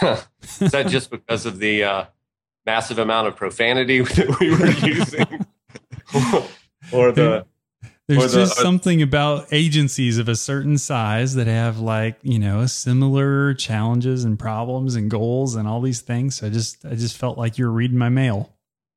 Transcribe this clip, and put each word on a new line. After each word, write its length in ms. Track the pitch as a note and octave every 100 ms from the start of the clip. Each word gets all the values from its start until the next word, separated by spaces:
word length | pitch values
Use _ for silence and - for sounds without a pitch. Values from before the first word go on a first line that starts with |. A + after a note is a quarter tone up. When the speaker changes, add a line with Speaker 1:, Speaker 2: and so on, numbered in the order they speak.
Speaker 1:
<laughs> 240 | F3 A#2 - _ - -
is 120 | G3
that 160 | C#3 C#3
just 220 | C3+ -
because 360 | A2+ - A2+ A#2
of 120 | F#2+
the, 260 | G#2+ G#2 G2+
uh, 200 | G2 F2+ _ _ _ _ _ -
massive 320 | A2+ A2 A2+
amount 300 | A2 A2+ G#2+
of 80 | -
profanity 640 | G2 - A#2 B2+ B2+ C3
<laughs> 20 |
that 360 | B2 - - B2+
we 100 | F3
were 200 | D#3+ F3+ - G#3
using? 600 | - C3+ D3+ - D#4 - _ _ - _ - -
<laughs> 360 | C#3 B2 C#3+ - - _ _ -
Or 180 | B2 B2
the 20 | A#2+
Speaker 2:
There, 220 | A#2 A2 - _ _ _ - - - C#3+
there's 60 | C3
Speaker 1:
or 40 |
the, 160 | E3+ F#3+
Speaker 2:
just 140 | D3
Speaker 1:
or 40 |
Speaker 2:
something 380 | F3+ F3+ F#3 E3
about 460 | D3 D3 D3 C#3+ -
agencies 680 | D3+ D#3+ D3+ C#3 - B2+ A2+
of 100 | A#2
a 80 | A2+
certain 400 | - C#3 C#3 D3
size 580 | - C3 A2 G#2+ B2+ C3
that 100 | A2+
have, 320 | A2+ A#2 A2
like, 380 | A2+ A2 A2+ A2+
you 160 | C3+ A2+
know, 280 | G#2 G2+ B2
similar 880 | - B2+ B2+ C3+ C3+ C#3 C#3 C#3+ C3+
challenges 720 | - A2 A2 A#2+ B2+ B2+ A#2+
and 140 | G#2
problems 560 | A2+ A2 A#2 B2+ C3 A#2+
and 160 | G#2+
goals 440 | G#2+ A#2 B2+ C3+ A2+
and 120 | G#2+
all 140 | A#2
these 220 | C3 A#2+
things. 340 | - A#2+ C3+ -
So 100 | G#2+
I 40 |
just, 340 | A2 A2 - -
I 100 | A#2
just 220 | A#2 -
felt 220 | B2 -
like 180 | A#2 A2
you 80 | B2
were 80 |
reading 240 | A2+ B2 B2
my 140 | A#2+
mail. 440 | C3 C3 G2+ - _ _ _ _